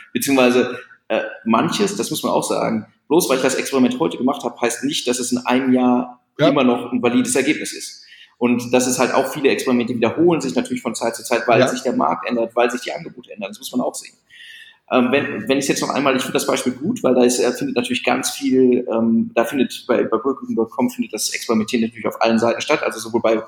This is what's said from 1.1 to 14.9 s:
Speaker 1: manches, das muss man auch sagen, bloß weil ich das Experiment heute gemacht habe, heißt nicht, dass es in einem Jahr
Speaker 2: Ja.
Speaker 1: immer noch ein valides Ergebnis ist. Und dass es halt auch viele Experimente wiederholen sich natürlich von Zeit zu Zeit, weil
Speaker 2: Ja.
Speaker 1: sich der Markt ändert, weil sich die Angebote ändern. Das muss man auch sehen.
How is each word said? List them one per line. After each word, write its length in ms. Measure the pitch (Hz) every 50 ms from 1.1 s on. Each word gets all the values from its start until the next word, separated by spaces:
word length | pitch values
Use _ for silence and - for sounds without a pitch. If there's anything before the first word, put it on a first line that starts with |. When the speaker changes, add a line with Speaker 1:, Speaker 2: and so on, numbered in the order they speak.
| 107 110 - - - - -
Speaker 1:
manches, 500 | 110 113 117 143 175 - - 208 190 104
das 140 | 113 113 -
muss 140 | 156 - -
man 80 | 110
auch 120 | 90 147 156
sagen, 440 | - 101 110 113 113 113 110 110 - _ _ _
bloß 220 | - 143 175 180 -
weil 80 | 135
ich 60 | 131 131
das 100 | 131 127
Experiment 460 | - 123 - 135 135 127 120 123 127
heute 180 | - - -
gemacht 260 | - 120 131 143 - -
habe, 160 | 120 - -
heißt 240 | 120 117 - - 123
nicht, 240 | 143 156 - -
dass 120 | 123 123 127
es 120 | 123 123
in 60 | 123 120 123
einem 280 | 123 123 131 135 131 127
Jahr 500 | 127 127 127 123 123 127 - - - _ _ _ -
Speaker 2:
Ja. 80 | 143 160
Speaker 1:
immer 140 | 151 147 131
noch 280 | 123 120 127 - -
ein 120 | 127 117 113
valides 320 | 120 120 127 120 - -
Ergebnis 360 | 135 131 147 156 - - - -
ist. 260 | - - - - - - - - - - - _ _
Und 340 | 120 120 123 117 - - 127
dass 140 | 127 123
es 100 | 131 120
halt 160 | - 127 113 -
auch 180 | - 135 -
viele 180 | - 151 135 127
Experimente 440 | 104 - - 135 127 120 117 113 120
wiederholen 480 | 117 117 110 - 151 165 175 170 147
sich 140 | 135 131 -
natürlich 260 | - - - 127 123
von 140 | - 123 110
Zeit 200 | - 120 117 113
zu 80 | - 113
Zeit, 240 | - 120 117 -
weil 120 | - 117 117
Speaker 2:
Ja. 80 | 127
Speaker 1:
sich 160 | - - 123 -
der 100 | 123 110
Markt 340 | 127 135 147 165 - -
ändert, 280 | - 120 117 117 113 -
weil 160 | 120 120 123
sich 100 | 123 123
die 100 | - 175
Angebote 400 | 151 - 165 - - - - -
ändern. 200 | - - 101 95
Das 80 | 208 -
muss 120 | - -
man 100 | - 123
auch 120 | 147 151 -
sehen. 220 | - - - - _ _ _ - - - - - - - - _ _ _ -